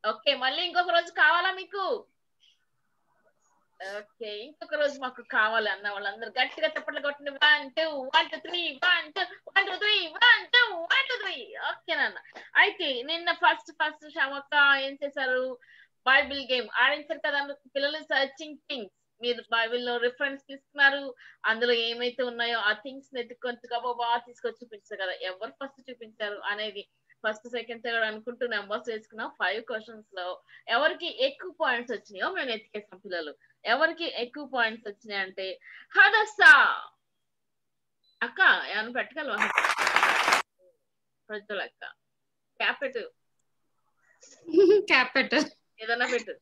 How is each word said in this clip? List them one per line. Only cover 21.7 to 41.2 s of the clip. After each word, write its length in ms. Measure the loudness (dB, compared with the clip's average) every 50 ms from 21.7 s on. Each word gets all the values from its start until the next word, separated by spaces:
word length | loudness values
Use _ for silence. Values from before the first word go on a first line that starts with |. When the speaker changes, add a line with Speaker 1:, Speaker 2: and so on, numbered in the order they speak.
| 2 2 0 -4
Speaker 1:
ఏమైతే 340 | -4 -4 -4 -4 -2 -4
ఉన్నాయో 360 | -4 -4 -2 -4 -4 -2 -2 0
ఆ 120 | 0 0
things 380 | -2 -2 -6 -16 -16 -16 -20 _ -10
ని 60 | -10
ఎత్తుకొని 480 | -8 -8 -12 _ -8 -8 -8 -8 -10 -8
గబగబా 340 | -6 -4 -4 -4 -4 -4 -2 -2 -2 -2 -4
తీసుకొచ్చి 340 | -10 -20 _ -8 -8 -8 _
చూపించారు 380 | -20 _ -20 -20 _ _ -10 -8
కదా, 120 | -6 -6 -6 -6 -8 -10
ఎవరు 240 | -8 -10 -12 -14 -12 _
first 200 | -14 -14 _ _ _ -20
చూపించారు 480 | -18 _ -18 -20 _ _ -8 -8 -8 -8 -6 -6
అనేది 320 | -6 -6 -6 -8 -10 -12 -16 _ _ _ _ _ _ _ -6 -6
ఫస్ట్, 200 | -6 -6 _ -10
సెకండ్, 360 | -10 -10 -8 -10 -14 -10 -6
థర్డ్ 220 | -4 -2 0 -2
అనుకుంటూ 400 | -2 -4 -8 -10 -12 -6 -6 -4
నంబర్స్ 440 | -4 -4 -6 -6 -6 -8 -6 -6 -8
వేసుకున్నాం. 380 | -10 -10 -10 _ -12 -10 -10 -10
Five 340 | -6 _ -2 -2 -2 -4
questions 540 | -6 -8 -10 -10 -10 -12 -20 -20 -20 _ -12
లో 260 | -10 -8 -8 -10 -10 _ _ -20 -20 _ -2
ఎవరికి 560 | 0 2 2 2 0 -2 -8 -10 -4 -2 -2
ఎక్కువ 300 | -2 -2 -6 -14 -16 -6 _
points 320 | -2 0 0 -2 -4 -8
వచ్చినాయో 400 | -10 -10 _ -16 -10 -6 -6 -4
మేము 180 | -4 -4 -6 -6
ఎతికేసాం 480 | -6 -8 -10 _ -14 -14 -14 _ -20 -20
పిల్లలు. 360 | _ -8 -8 -8 -8 -8 -14 _ _ _ _ _ -2
ఎవరికి 400 | -2 2 2 2 0 0 -4 -8
ఎక్కువ 420 | -8 -6 -6 -8 -8 -10 -14 -14
points 420 | -6 -2 -2 -2 -2 -2 -8 _ -14
వచ్చినాయి 320 | -16 _ _ -8 -6 -6
అంటే 380 | -6 -6 -8 -10 -10 -10 -10 -12 _ -20 -20 -20 -20 _ 4 6
హదస్స. 480 | 6 6 6 2 0 0 2 8 10 10 10 10 8 4 0 -4 -8 -16 _ _ _ _ _ _ _ _ _ _ _ _ _ _ _ _ _ _ _ _ _ _ _ _ _ _
అక్క, 400 | -6 -6 0 4 4 4 4 4 0
ఏమైనా 260 | -6 -6 -6 -6 -4 -4
పెట్టగలవా? 540 | -6 -6 -6 -8 -10 -6 -6 -2 -2 -2 0 0 0 0 0 0 0 0 2 2 2 2 2 2 2 2 2 2 0 0 _ _ _ _ _ _ _ _ _ _ _ _ _ _ _